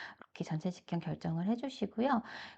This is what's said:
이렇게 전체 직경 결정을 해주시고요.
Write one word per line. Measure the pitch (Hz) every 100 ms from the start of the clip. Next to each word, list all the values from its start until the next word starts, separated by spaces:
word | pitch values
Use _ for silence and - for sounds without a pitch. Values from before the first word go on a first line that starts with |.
| - -
이렇게 | - -
전체 | - 156 180
직경 | - - 170
결정을 | 160 156 170 165 185
해주시고요. | 233 277 - 202 - 262 226 - - -